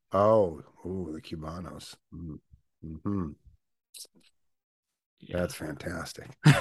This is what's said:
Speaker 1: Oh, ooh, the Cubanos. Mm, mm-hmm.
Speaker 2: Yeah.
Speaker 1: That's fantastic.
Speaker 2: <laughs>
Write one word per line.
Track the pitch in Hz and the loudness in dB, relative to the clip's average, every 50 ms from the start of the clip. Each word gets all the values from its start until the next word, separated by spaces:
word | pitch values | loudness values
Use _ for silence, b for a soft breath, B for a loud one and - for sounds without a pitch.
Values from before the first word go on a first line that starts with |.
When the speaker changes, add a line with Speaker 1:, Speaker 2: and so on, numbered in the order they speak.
| _ _ - | _ _ 4
Speaker 1:
Oh, | 95 101 107 110 110 101 87 78 69 - - _ _ - | 6 6 8 8 6 6 4 2 -4 -12 -18 _ _ -8
ooh, | 87 95 95 87 78 78 | -6 -6 -4 -4 -6 -8
the | 80 | -10
Cubanos. | - - 85 80 76 78 82 90 87 73 73 78 - - - _ _ _ - | -10 -10 -10 -10 -8 -8 -8 -8 -10 -12 -12 -14 -16 -18 -20 _ _ _ -14
Mm, | 82 85 80 73 - _ _ - _ _ _ _ _ - | -12 -10 -10 -12 -12 _ _ -20 _ _ _ _ _ -14
mm-hmm. | 80 80 78 - 101 101 98 87 73 73 _ _ - _ _ _ _ _ _ _ _ _ - - - _ _ _ _ _ _ _ _ _ _ _ _ _ _ _ _ _ _ _ _ _ _ | -14 -12 -8 -4 -4 -2 -2 -2 -4 -8 _ _ -20 _ _ _ _ _ _ _ _ _ -20 -20 -20 _ _ _ _ _ _ _ _ _ _ _ _ _ _ _ _ _ _ _ _ _ _
Speaker 2:
Yeah. | - - - 90 | -14 -6 -4 -2
Speaker 1:
That's | 90 85 - | -2 -2 -4
fantastic. | - 82 78 73 - - 87 87 85 80 - - - - - - _ - | -8 -10 -10 -10 -8 -8 -8 -8 -8 -10 -10 -12 -14 -16 -18 -10 _ 6
Speaker 2:
<laughs> | 151 143 - | 6 6 8